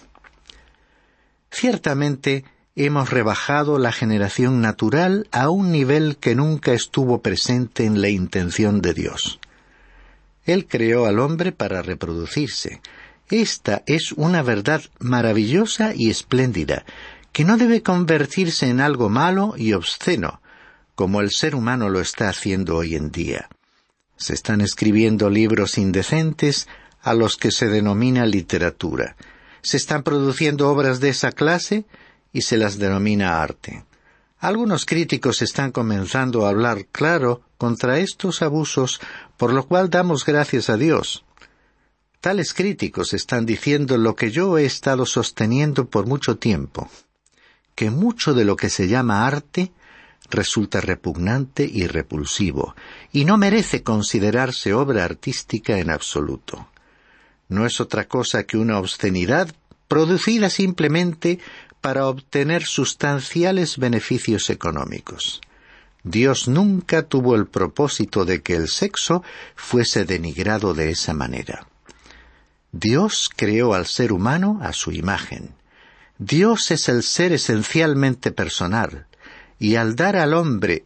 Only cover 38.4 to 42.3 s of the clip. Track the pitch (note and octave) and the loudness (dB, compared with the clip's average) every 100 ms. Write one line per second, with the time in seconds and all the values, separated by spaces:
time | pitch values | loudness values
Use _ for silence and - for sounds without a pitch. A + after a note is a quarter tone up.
38.4 | D#3+ D3+ D3+ - B2+ - - - - - | -2 -2 -2 -2 -2 -4 -12 -18 -16 -2
39.4 | A#2+ C3 C3 F3+ F#3+ F3 F3+ D3 - D3 | 0 0 2 0 2 2 2 0 2 2
40.4 | C#3+ B2+ A2+ A2 D#3 C#3+ - - _ _ | 2 0 0 2 2 2 0 -8 _ _
41.4 | - _ _ _ _ _ _ _ F3 | -20 _ _ _ _ _ _ _ -2